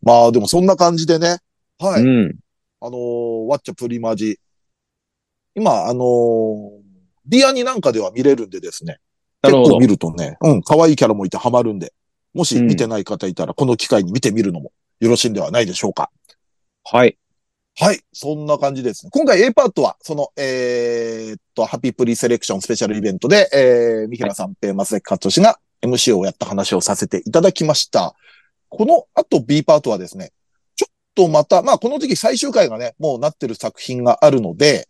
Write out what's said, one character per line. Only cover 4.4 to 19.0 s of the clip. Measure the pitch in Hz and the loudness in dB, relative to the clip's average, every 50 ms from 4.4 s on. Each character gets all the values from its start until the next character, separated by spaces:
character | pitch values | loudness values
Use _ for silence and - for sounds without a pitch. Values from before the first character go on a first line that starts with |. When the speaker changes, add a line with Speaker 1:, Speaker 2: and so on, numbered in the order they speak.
| _ _ _ _ _ _ _ _ _ _ _ _ _ _ _ _ _ _ _ _ _ _ _ | _ _ _ _ _ _ _ _ _ _ _ _ _ _ _ _ _ _ _ _ _ _ _
Speaker 1:
今、 | - 220 196 131 104 80 | -2 0 0 0 0 0
あ | 104 123 | -4 -4
の | 127 127 | -2 0
ー、 | 123 123 120 117 117 117 113 110 110 110 104 104 101 104 - _ _ _ _ _ _ _ _ _ | 2 2 2 2 2 2 0 0 -2 -4 -8 -12 -18 -20 -20 _ _ _ _ _ _ _ _ _
リ | 135 175 254 269 | 0 2 4 4
ア | 269 269 | 4 2
に | 262 247 | 0 -4
な | 254 262 | -4 -4
ん | 226 | -2
か | 170 139 | 0 0
で | 117 113 | 0 0
は | 104 92 101 | -4 -4 -4
見 | 120 131 | 0 2
れ | 143 139 | 2 2
る | 120 113 | 2 0
ん | 95 | -10
で | 92 92 | -12 -14
で | 87 87 | -14 -14
す | - - 82 | -16 -14 -14
ね。 | 82 78 _ _ _ _ _ _ _ _ _ - | -14 -16 _ _ _ _ _ _ _ _ _ 4
Speaker 2:
な | 139 | 4
る | 139 | 6
ほ | 135 123 | 8 6
ど。 | |
Speaker 1:
結 | 120 127 | 6 6
構 | - | 6
見 | 131 117 | 6 4
る | 101 - | 2 0
と | - 82 80 | -2 -8 -6
ね、 | 85 85 69 - _ | -6 -8 -8 -8 _
う | - 160 139 | 2 2 2
ん、 | 101 - | 2 2
可 | - 151 151 | 2 4 4
愛 | 165 160 151 | 6 4 4
い | |
キ | 131 139 | 4 2
ャ | 113 | 2
ラ | 107 | 2
も | 101 98 | 0 -4
い | 90 | -6
て | - | -6
ハ | 95 - 123 | -4 -4 0
マ | 120 123 117 | 0 2 0
る | 113 107 | 0 -4
ん | 95 | -6
で、 | 82 - _ _ _ _ _ _ _ _ _ | -10 -12 _ _ _ _ _ _ _ _ _
も | - 175 | -4 -4
し | - 156 143 120 | 0 0 2 2
見 | - 147 | 2 2
て | - 123 | 0 0
な | 113 113 104 | -4 -4 -6
い | 95 | -6
方 | - 107 90 - | -8 -8 -8 -6
い | 95 87 | -8 -6
た | - 82 | -6 -8
ら、 | - | -8
Speaker 2:
う | - | -2
ん。 | |
Speaker 1:
こ | - 143 | -2 0
の | 127 120 | 0 0
機 | 110 - | -2 0
会 | - 135 107 98 | 0 0 0 0
に | 87 95 | 0 -4
見 | 127 | -2
て | - 127 | -2 -2
み | 104 113 113 | 0 0 -2
る | 98 87 | -2 -4
の | 80 | -8
も | 69 - _ _ _ _ _ _ | -12 -16 _ _ _ _ _ _
よ | 117 113 | 0 0
ろ | 120 | 2
し | 117 - | 2 0
い | 120 | -2
ん | 107 | -2
で | 101 | -4
は | 85 78 | -6 -2
な | 85 120 | -2 -2
い | 117 | -2
で | 90 90 | -2 -4
し | - - | -6 -6
ょ | 104 | -6
う | 90 | -4
か。 | - - - _ _ _ _ _ _ _ _ _ _ _ _ _ _ _ | -6 -8 -8 _ _ _ _ _ _ _ _ _ _ _ _ _ _ _
Speaker 2:
は | - - 120 123 | -4 0 2 2
い。 | 117 - _ _ _ _ _ _ _ _ _ _ _ _ - | 2 2 _ _ _ _ _ _ _ _ _ _ _ _ 0
Speaker 1:
は | - 202 202 | 0 0 0
い。 | - _ _ _ | -2 _ _ _
そ | - - 139 151 | -14 -10 -8 -8
ん | 151 151 | -8 -2
な | 151 151 139 | -2 -2 -2
感 | 143 143 139 | -2 -4 -4
じ | 131 123 | -4 -8
で | 120 107 | -8 -8
す | - | -8